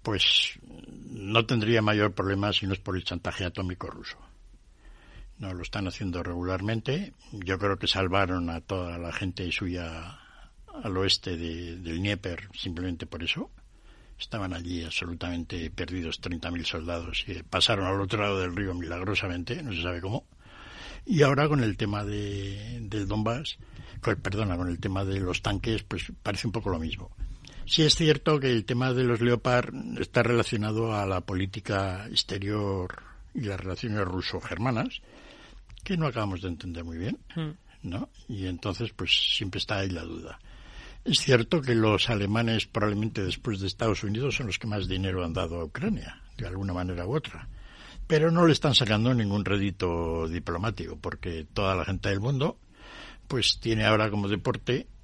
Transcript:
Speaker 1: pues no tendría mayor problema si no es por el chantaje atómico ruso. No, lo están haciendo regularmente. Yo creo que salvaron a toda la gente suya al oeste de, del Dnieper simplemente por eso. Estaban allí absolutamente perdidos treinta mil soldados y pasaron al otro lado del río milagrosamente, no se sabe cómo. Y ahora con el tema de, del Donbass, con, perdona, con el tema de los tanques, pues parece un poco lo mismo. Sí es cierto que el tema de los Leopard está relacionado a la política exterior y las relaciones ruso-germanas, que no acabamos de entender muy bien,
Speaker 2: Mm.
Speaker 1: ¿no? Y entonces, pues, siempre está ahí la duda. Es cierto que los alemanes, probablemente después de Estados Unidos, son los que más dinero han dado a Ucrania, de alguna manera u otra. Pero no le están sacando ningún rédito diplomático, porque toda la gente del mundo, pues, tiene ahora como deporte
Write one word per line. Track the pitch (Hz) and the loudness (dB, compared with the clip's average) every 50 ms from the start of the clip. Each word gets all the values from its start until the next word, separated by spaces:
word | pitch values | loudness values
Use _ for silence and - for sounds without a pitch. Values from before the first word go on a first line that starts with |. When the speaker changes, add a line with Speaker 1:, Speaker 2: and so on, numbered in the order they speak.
| - | -2
Speaker 1:
pues | 117 104 92 - - - - - - - - - - - - - - - - - - | 0 2 4 4 6 6 6 4 2 -4 -8 -18 -20 -18 -18 -16 -16 -16 -16 -14 -12
no | - 113 98 98 107 117 117 | -12 -8 -4 4 4 4 6
tendría | - 135 117 107 107 117 113 | 6 2 2 4 6 4 6
mayor | 107 107 107 104 104 107 95 | 6 6 6 6 4 4 2
problema | - 95 95 98 98 98 104 95 | 0 0 2 2 2 2 2 2
si | - 104 | 0 0
no | 98 98 | 0 -2
es | 95 | -2
por | - - 92 | -2 -4 -4
el | 92 90 | -2 -2
chantaje | - 92 85 - 90 - - 95 | -4 -6 -4 -4 -6 -4 -2 -4
atómico | 87 - - 98 90 87 - - | -4 -2 -4 -4 -4 -4 -6 -8
ruso. | - - - - - - - - - - - - - - - - - - _ - - - - - - - - - - - - | -10 -10 -12 -14 -14 -14 -16 -18 -20 -20 -20 -20 -20 -20 -20 -20 -20 -20 _ -20 -20 -20 -20 -20 -20 -18 -18 -18 -18 -14 -10
No, | - 95 92 | -8 -8 -8
lo | 87 85 | -8 -8
están | - - 104 101 | -6 -4 -4 -4
haciendo | 90 - - 107 95 87 90 85 | -4 -4 -4 -4 -4 -2 -2 -4
regularmente. | 90 87 87 90 90 92 92 95 104 113 113 110 - 135 170 202 - - - - - | -4 -4 -2 -2 0 0 0 0 0 -2 -2 0 -2 -2 -2 -2 -6 -10 -18 -18 -14
Yo | - 104 92 90 95 | -12 -8 -2 -2 -2
creo | 90 101 101 98 | 2 2 0 0
que | 92 - | 2 0
salvaron | - - 95 95 90 90 98 98 90 92 90 87 85 | 0 2 2 2 4 4 4 4 4 2 0 0 -2
a | 82 82 | -4 -6
toda | - - 101 92 87 87 87 85 | -6 -4 -4 -4 -4 -4 -6 -6
la | 85 85 | -6 -6
gente | 82 - 104 92 87 - 95 87 | -4 -2 -4 -4 -4 -4 -4 -4
suya | 85 - 104 90 90 90 85 82 82 82 80 90 - - - - - - - - - - - - - 294 240 | -4 -2 -2 -4 -4 -4 -6 -6 -8 -10 -12 -12 -14 -18 -20 -20 -20 -20 -20 -20 -20 -20 -20 -18 -16 -10 -6
al | 113 92 | -4 -2
oeste | 92 95 95 - - - - 90 | 0 2 2 2 0 0 -4 -4
de, | 80 85 82 82 85 87 85 85 | -4 -4 -6 -6 -6 -8 -10 -10
del | 90 90 82 82 85 | -8 -8 -6 -4 -2
Dnieper | 95 101 101 98 - 95 85 - - - - | 0 0 0 -2 -4 -6 -6 -6 -10 -12 -12
simplemente | - - 95 85 82 90 92 87 80 - | -8 -8 -6 -4 -4 -4 -4 -4 -6 -8
por | - - 80 85 | -10 -8 -6 -4
eso. | 87 - 165 262 - - - - - - - - - - - - - - - | -2 -2 -4 -4 -10 -12 -20 -20 -20 -20 -20 -20 -20 -20 -20 -20 -20 -14 -14
Estaban | - - - 110 98 92 87 | -10 -8 -6 -6 -4 -4 -6
allí | 80 87 87 87 85 82 | -6 -6 -4 -4 -4 -4
absolutamente | 82 - - 98 85 87 85 - 87 87 87 82 - - 90 82 78 | -4 -6 -6 -4 -6 -6 -6 -6 -4 -4 -4 -4 -4 -6 -6 -6 -6
perdidos | - - 90 80 92 92 82 80 82 - | -4 -6 -6 -4 -4 -4 -4 -4 -6 -6
treinta | - 90 87 80 - 82 | -6 -6 -6 -4 -4 -4
mil | 87 87 80 | -4 -4 -4
soldados | - - 82 78 85 87 85 82 85 - 90 90 | -4 -4 -4 -4 -4 -4 -4 -4 -4 -6 -6 -4
y | - 90 82 - | -6 -8 -10 -8
pasaron | - - 90 - - 117 98 95 | -2 2 2 4 4 4 4 4
al | 92 95 98 | 2 2 2
otro | 98 92 113 107 | 2 0 0 0
lado | 104 101 98 95 | 2 2 2 2
del | 92 90 87 | 0 0 -2
río | 95 101 95 90 | -2 -2 -2 -2
milagrosamente, | 87 87 80 85 90 92 98 101 - 92 92 87 87 85 - 120 180 156 | -4 -4 -6 -4 -4 -2 0 0 0 0 -2 -2 -4 -4 -4 -4 -6 -4
no | 131 95 | -6 -4
se | 82 | -2
sabe | 82 87 87 87 | -2 -2 -4 -2
cómo. | 87 95 110 - - _ - - - - - - - - - - - - - - - | -4 -2 -4 -4 -4 _ -20 -20 -20 -20 -20 -18 -18 -18 -16 -14 -14 -14 -14 -14 -2
Y | - 226 156 147 | 2 6 8 8
ahora | 135 139 135 147 | 8 8 6 4
con | 151 151 143 120 | 4 6 4 4
el | 110 98 | 4 2
tema | - 113 101 101 104 104 | 0 0 0 0 -2 -2
de, | 101 104 104 104 101 101 101 95 98 98 101 104 117 120 120 113 | -2 -4 -4 -4 -4 -4 -4 -4 -6 -6 -8 -8 -8 -8 -8 -8
del | 101 104 107 101 | -6 -4 -4 -2
Donbass, | 95 104 107 107 110 117 135 160 - - - - - - - - - - - | 0 0 0 2 0 0 -2 -4 -8 -10 -12 -14 -18 -16 -16 -16 -14 -14 -4
con, | - 117 104 | 0 0 0
perdona, | - - 95 95 101 110 98 90 | 0 0 -2 0 0 0 0 0
con | 87 90 87 | 0 -2 -2
el | 87 82 | -2 -2
tema | - 104 92 95 98 | -2 -2 0 0 0
de | 95 98 98 | 0 0 0
los | 95 90 87 - | 0 0 -2 0
tanques, | - 104 98 98 - 113 113 104 | 0 0 0 0 0 0 -2 -2
pues | - - 107 90 - - - - | -2 -4 -6 -6 -6 -8 -12 -6
parece | - - 101 90 - | -4 -4 -4 -2 -4
un | 117 92 | -2 -2
poco | 113 101 101 | -2 -2 -2
lo | 90 | -2
mismo. | 82 80 82 - - - - - - - - - - - - - - - | -2 -2 -4 -6 -6 -10 -14 -10 -10 -10 -8 -8 -12 -14 -16 -12 -12 -2
Sí | - - 170 | 0 4 6
es | 156 147 - | 6 6 6
cierto | - 170 151 151 143 - 170 151 147 | 6 6 6 6 6 6 4 4 4
que | 135 131 | 4 4
el | 123 113 95 | 2 2 2
tema | - 127 120 127 131 123 | 2 0 2 2 2 2
de | 123 131 | 2 4
los | 120 120 107 | 4 4 4
Leopard | 117 120 120 110 - 127 123 123 123 - - - - - - - | 6 4 4 4 4 4 4 4 4 2 -6 -8 -8 -8 -4 -4
está | - - - 123 | -4 2 4 4
relacionado | 120 113 123 117 107 - - 107 104 107 107 110 113 113 110 | 6 6 6 4 4 2 0 0 0 0 0 0 0 0 0
a | 104 101 | 0 0
la | 95 95 92 | 0 0 -2
política | 90 - 98 92 98 98 - 107 - - 104 98 98 95 92 95 104 | -2 -2 -2 -2 -2 -2 -4 -8 -4 0 0 0 2 0 -2 -6 -8
exterior | 113 - - - - - 98 95 101 104 104 104 101 98 95 90 90 - - - - - - - - - | -2 0 0 0 0 -4 -4 -2 -2 0 0 0 0 0 -2 -2 -4 -8 -12 -14 -18 -18 -18 -20 -8 -6
y | 226 | -4
las | 123 101 98 92 | -4 -2 -4 -4
relaciones | 90 95 90 - - 117 104 104 98 | -4 -6 -6 -4 -4 -2 0 0 0
ruso-germanas, | 90 90 95 - - - 87 - - - 87 110 131 123 110 - 262 - - - - - - - - - - - - - - - - - - - | 0 0 -2 -2 -2 -4 -6 -6 -6 -4 -2 0 0 2 0 0 -2 -4 -10 -14 -14 -20 -20 -20 -20 -20 -20 -20 -20 -20 -20 -20 -18 -18 -16 -6
que | - 196 | -2 0
no | 170 160 | 0 0
acabamos | 143 120 120 107 101 95 87 92 | 0 0 0 -2 0 -2 -2 -4
de | 92 | -6
entender | 85 80 - 90 85 85 82 | -6 -6 -8 -8 -8 -8 -8
muy | 85 82 82 | -8 -6 -4
bien, | 90 117 - - - - - | -4 -4 -4 -6 -8 -10 -8
Speaker 2:
Mm. | 165 160 151 156 - _ - - - - 92 | -6 -6 -6 -8 -12 _ -20 -20 -12 -10 -6
Speaker 1:
¿no? | 85 214 262 - - - - | -6 -6 -8 -8 -12 -20 -12
Y | - 113 98 92 | -10 -8 -4 -4
entonces, | 92 90 - - 104 - - 117 107 - | -4 -4 -4 -4 -4 -4 -2 -4 -6 -6
pues, | - 92 82 - - - - - | -6 0 2 2 2 4 2 0
siempre | - 107 95 - | 0 -2 -4 -4
está | 98 - - 107 98 | -4 -2 -2 0 0
ahí | 98 98 | 0 -2
la | 90 82 78 | -2 -4 -6
duda. | 82 80 82 - - - - - - - - - - - - - - - - - | -8 -10 -10 -10 -12 -14 -14 -18 -20 -20 -20 -20 -18 -18 -16 -16 -16 -18 -8 0
Es | - 160 - | 2 2 2
cierto | - - 135 117 117 - - 165 | 6 6 6 6 6 4 2 2
que | 135 127 120 | 2 4 4
los | 113 110 110 104 95 - - | 6 6 6 6 4 4 2
alemanes, | 117 101 101 98 104 113 117 113 113 107 - | 2 0 2 2 2 2 2 2 2 0 0
probablemente | - - 113 107 107 104 104 110 113 - 110 98 | -2 0 0 2 2 2 0 -2 -2 -2 -2 -2
después | 92 - - - 123 107 95 | -2 -2 -4 -4 -4 -2 -2
de | 98 | -2
Estados | 98 - - 120 113 104 - - | -4 -2 0 2 2 2 0 0
Unidos, | 101 104 110 135 143 101 | -2 -2 0 0 0 0
son | - 135 | -2 -2
los | 104 90 - | -2 -4 -4
que | - | -4
más | 113 104 104 92 | -2 -2 -2 -2
dinero | 87 95 92 95 95 92 92 90 | -2 -2 0 0 0 0 0 -2
han | 82 82 | -2 0
dado | 92 87 82 85 85 | -2 -2 -2 -2 -6
a | 82 | -6
Ucrania, | 78 - - 147 220 208 - 76 73 - - - - - | -6 -6 -4 -2 0 -2 -2 -4 -10 -14 -16 -20 -18 -10
de | - 110 | -8 -8
alguna | 90 92 95 98 98 90 | -6 -4 -4 -4 -2 -2
manera | 90 90 92 90 85 87 | -2 -2 -2 -2 -4 -4
u | 95 131 | -2 -2
otra. | 156 - - - - - - - - - - - - - - - - - | -2 -4 -6 -12 -12 -12 -12 -14 -14 -16 -18 -20 -20 -20 -18 -14 -14 0
Pero | - 160 151 156 170 | 2 4 6 6 6
no | 165 170 175 | 6 8 8
le | 165 | 8
están | 147 - - 151 135 | 8 8 6 6 6
sacando | - 131 104 107 107 110 123 131 | 6 6 6 4 6 6 6 6
ningún | 120 110 101 98 104 95 | 4 4 4 2 2 2
rédito | 90 98 101 98 101 90 - 92 90 85 85 85 82 82 82 82 | 2 2 2 2 0 0 0 0 2 2 2 0 0 0 0 0
diplomático, | 82 82 90 - - 85 85 95 113 110 - - 80 78 78 | 0 -2 -2 -2 -2 -2 0 0 -2 -2 -2 -8 -10 -10 -6
porque | - 90 - - - 90 82 80 76 - - | -6 -6 -6 -4 -6 -6 -6 -6 -8 -6 -2
toda | 110 101 95 95 | 0 2 2 2
la | 92 78 | 2 2
gente | - 101 92 - 104 | 0 -2 -2 0 0
del | 98 98 | 0 2
mundo, | 104 123 143 131 135 185 - - - - - - - - - - - - - - - | 2 0 2 2 2 0 -2 -4 -18 -20 -20 -20 -20 -18 -18 -16 -16 -16 -18 -18 -8
pues, | - 143 123 101 - - - | -2 0 2 4 2 2 2
tiene | - 113 113 110 107 | 2 0 2 4 6
ahora | 107 110 107 107 107 | 6 6 6 6 4
como | 101 104 101 | 2 0 2
deporte | 98 104 - - 131 117 - - - 123 135 - - - - | 2 0 0 0 -2 -2 -2 0 0 0 0 -2 -6 -16 -20